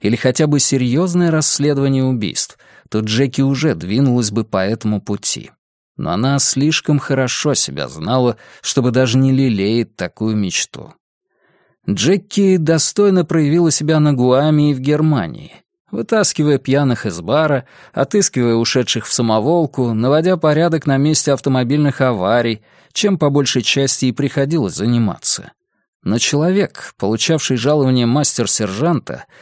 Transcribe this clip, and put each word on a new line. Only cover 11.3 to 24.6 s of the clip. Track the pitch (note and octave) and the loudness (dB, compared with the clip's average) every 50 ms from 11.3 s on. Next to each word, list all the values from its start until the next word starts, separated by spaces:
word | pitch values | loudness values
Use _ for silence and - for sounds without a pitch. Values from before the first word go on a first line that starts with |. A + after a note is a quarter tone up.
| _ _ _ _ _ _ _ _ _ _ - - | _ _ _ _ _ _ _ _ _ _ -6 -4
Джеки | G2+ - G#2+ D#3 G3 G3+ - - - G3+ G3+ F#3+ F#3 F3 | -2 0 2 2 2 0 0 -4 0 2 4 4 4 2
достойно | D#3 D#3 E3 D#3 - - - - G#3 G3+ F#3+ F#3 E3+ | 2 2 2 2 0 -2 0 2 2 4 4 2 0
проявила | - - E3 D3+ C#3+ D3+ F3 F3 E3 | 2 0 0 2 2 2 2 2 2
себя | - - D#3 D3+ D#3+ D3+ | 2 0 0 0 2 4
на | D3+ D3 C#3+ | 4 4 4
Гуаме | B2 B2 B2+ B2+ C3 D3 D#3 D#3 D3 D3 D3 | 2 4 4 4 4 4 4 4 4 4 2
и | C#3+ | 0
в | B2+ | 0
Германии, | C3 C#3 D3+ D3 D#3 D#3 D3+ B2 F2+ D#2+ A#1+ G1+ - - - - _ _ _ _ _ - | 0 0 0 2 2 2 2 0 -2 -4 -8 -14 -16 -20 -20 -20 _ _ _ _ _ -12
вытаскивая | G3+ G#3+ A3+ - A3+ A3 G3+ - - - D3+ D3 C#3+ C3 | -8 -8 -4 -2 0 0 0 0 0 0 2 2 2 0
пьяных | - - C3 C#3+ D3 C3 A#2+ - - | 0 0 0 2 2 0 -2 -2 -4
из | A2 E2+ E2+ | -6 -6 -6
бара, | E2 F2+ B2+ D3+ D#3 D3+ D3 B2+ - _ - - - - - | -4 0 0 2 2 2 0 -2 -4 _ -20 -20 -20 -14 -4
отыскивая | - C3+ - - G#3 F#3+ - - C3 A#2+ A#2+ A#2 | -4 -4 0 2 0 0 0 0 0 0 2 2
ушедших | A2+ A#2 - - C3 A#2+ - - A#2 - - | 2 0 0 0 0 0 0 -2 -6 -6 -6
в | - | -4
самоволку, | - A#2 A2+ A2 A2 G#2+ C#3+ E3+ F3 D#3+ C#3+ - - B2+ A#2+ A2+ | -2 0 0 0 0 0 0 0 0 0 -2 -2 -2 -2 -2 0
наводя | A2 A#2 B2+ D3 D#3 D#3+ F#3 F#3 | 0 0 2 2 2 2 0 0
порядок | E3 D#3+ D#3 D3 D3+ E3+ E3+ D#3+ D#3 - D#3 | 2 2 0 2 2 2 0 0 -2 0 0
на | C#3 C3+ | 0 2
месте | C#3+ D3+ D#3 - - D3+ | 2 2 0 0 0 -2
автомобильных | C#3 C3 - C#3+ C3 B2+ B2+ A#2 C#3+ D3 D3 C#3+ C3 - | -2 -2 0 -2 0 0 0 0 0 2 2 0 0 0
аварий, | C3+ B2+ A#2+ G2 F2+ G2 A#2 A#2+ A#2 A#2 A2 G#2+ _ _ _ _ _ _ | 0 0 0 0 0 2 2 2 2 0 -2 -4 _ _ _ _ _ _
чем | - - - G3+ F#3+ E3 | -8 -2 0 0 0 2
по | D#3 C#3+ | 0 0
большей | C#3 C#3+ C3+ - - B2+ | 2 2 0 0 -2 -2
части | A2+ - - C#3 C#3 C3 - - - B2+ | -2 0 0 0 0 -2 -2 -2 -2 -2
и | |
приходилось | A#2 - D3 C3 - C#3 C#3 C#3+ E3 D#3+ | -2 -2 -4 -4 -2 -2 -2 -2 0 -2